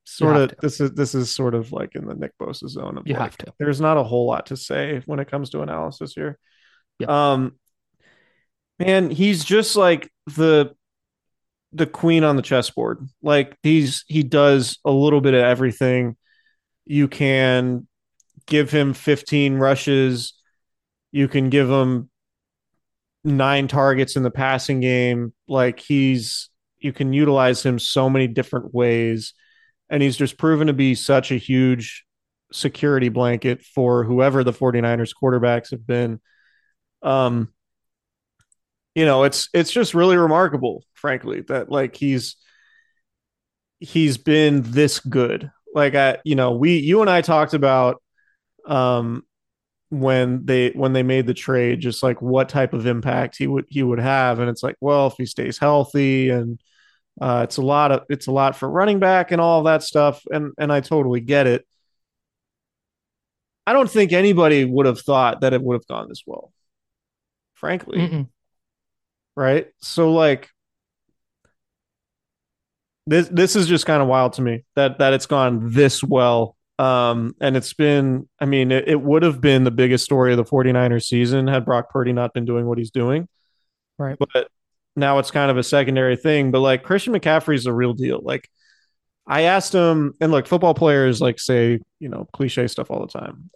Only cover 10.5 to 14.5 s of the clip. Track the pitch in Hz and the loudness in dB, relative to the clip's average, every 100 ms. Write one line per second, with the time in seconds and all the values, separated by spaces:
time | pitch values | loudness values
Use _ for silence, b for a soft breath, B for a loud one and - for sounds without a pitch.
10.5 | 151 139 - _ _ _ _ _ _ _ | 4 2 -4 _ _ _ _ _ _ _
11.5 | _ _ 156 165 - 165 165 156 139 - | _ _ -6 -6 -2 0 2 2 0 0
12.5 | 131 113 - 113 113 135 _ 151 147 139 | -2 -2 -4 -6 -6 -12 _ 0 0 0
13.5 | - 151 160 139 135 - 156 135 147 147 | -4 0 2 0 -4 -6 -4 0 4 4